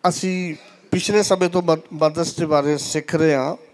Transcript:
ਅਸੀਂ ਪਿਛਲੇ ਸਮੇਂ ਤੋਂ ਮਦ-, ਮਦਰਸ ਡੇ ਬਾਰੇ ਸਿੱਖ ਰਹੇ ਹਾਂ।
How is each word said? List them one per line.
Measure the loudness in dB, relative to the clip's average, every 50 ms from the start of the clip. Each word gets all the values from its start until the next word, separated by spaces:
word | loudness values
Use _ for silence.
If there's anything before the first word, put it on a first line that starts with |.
| 2 0
ਅਸੀਂ | 0 0 -4 -4 -4 -4 -4 -6 -8 -10 -14 -20 -20 _ _ _
ਪਿਛਲੇ | -4 -2 -2 2 2 2 4
ਸਮੇਂ | 2 2 2 2 0
ਤੋਂ | 0 0 2
ਮਦ-, | 2 0 0 -2 -12 -4
ਮਦਰਸ | 0 0 0 2 0 -4 -4 -2 -4
ਡੇ | -2
ਬਾਰੇ | 0 2 2 2 2 -2 -2
ਸਿੱਖ | -4 -4 -6 -6 -6 -2 0
ਰਹੇ | 2 2 4 2
ਹਾਂ। | 2 0 -2 -6 -8 -14 -20